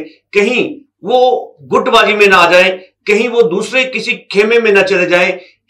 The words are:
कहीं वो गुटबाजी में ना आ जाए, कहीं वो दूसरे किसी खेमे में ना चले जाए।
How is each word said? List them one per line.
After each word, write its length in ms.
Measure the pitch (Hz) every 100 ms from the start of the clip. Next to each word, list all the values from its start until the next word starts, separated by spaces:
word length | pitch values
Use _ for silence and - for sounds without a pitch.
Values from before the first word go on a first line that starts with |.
| 156 _ _
कहीं 480 | 202 214 247 - - - _
वो 520 | 180 254 254 - - -
गुटबाजी 520 | 131 240 190 226 202
में 140 | 208 202
ना 100 | 185
आ 140 | 170
जाए, 260 | 180 190 185 - _ -
कहीं 220 | 208 240
वो 120 | 233
दूसरे 440 | - 196 - 254 254
किसी 280 | 214 -
खेमे 460 | - - 196 214 233
में 120 | 220
ना 100 | 196
चले 240 | 185 185 175
जाए। 360 | 175 185 180 - _